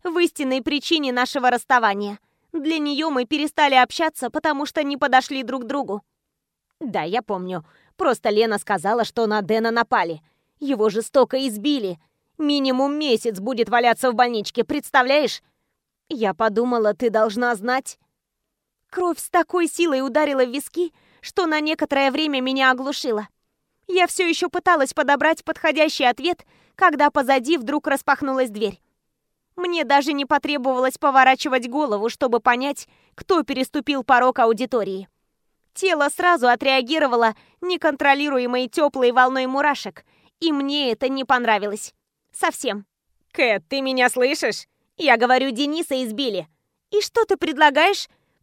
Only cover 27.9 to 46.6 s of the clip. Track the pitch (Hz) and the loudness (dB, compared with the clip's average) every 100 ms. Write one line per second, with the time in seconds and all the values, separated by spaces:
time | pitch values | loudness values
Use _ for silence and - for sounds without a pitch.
27.9 | 277 - 277 277 262 254 208 208 190 _ | -2 0 -2 -2 -2 -2 -4 -6 -8 _
28.9 | _ _ _ _ _ _ - 359 339 302 | _ _ _ _ _ _ -8 -4 -2 2
29.9 | 285 277 285 269 285 - 294 262 254 262 | 2 2 -2 0 -2 0 -2 -2 0 0
30.9 | - 285 262 262 262 294 254 233 277 294 | 0 2 6 6 4 0 -2 -2 -4 -2
31.9 | 208 226 - 262 233 247 240 277 - - | -2 -4 -2 -2 0 2 0 -2 -6 -14
32.9 | _ _ - - 349 - 262 262 294 - | _ _ -12 -2 0 0 -4 -4 -4 -4
33.9 | 277 240 247 254 254 233 220 254 247 190 | -2 2 4 4 4 2 2 -2 -2 -4
34.9 | 190 190 _ _ _ _ _ _ - 381 | -8 -12 _ _ _ _ _ _ -4 0
35.9 | 320 285 - 359 339 370 370 269 269 240 | 0 0 0 2 4 4 2 2 0 0
36.9 | 320 277 233 226 - _ _ 359 349 320 | 0 2 2 2 0 _ _ -6 -2 0
37.9 | 294 285 277 294 262 247 247 254 - 285 | 2 2 2 0 0 0 -2 -2 0 0
38.9 | 269 247 247 254 262 254 269 294 269 202 | 2 2 6 4 2 -2 0 0 -2 -8
39.9 | - _ _ _ _ 330 285 277 294 262 | -16 _ _ _ _ -2 -2 -2 -2 -2
40.9 | 214 254 269 247 254 233 208 208 208 - | -2 -4 -4 0 0 2 0 -2 -8 -12
41.9 | - _ _ _ - 330 - 254 202 - | -20 _ _ _ -4 -4 -2 -6 -6 -10
42.9 | _ _ _ _ - 240 202 - 277 269 | _ _ _ _ 0 0 0 -2 -4 -2
43.9 | 254 247 262 254 302 254 185 - _ _ | 2 2 2 0 0 -2 -4 -10 _ _
44.9 | - 302 233 247 254 269 220 285 320 349 | -2 2 4 4 4 2 -2 -2 -4 -4
45.9 | 269 247 214 262 190 156 _ | -4 -4 -4 -6 -6 -10 _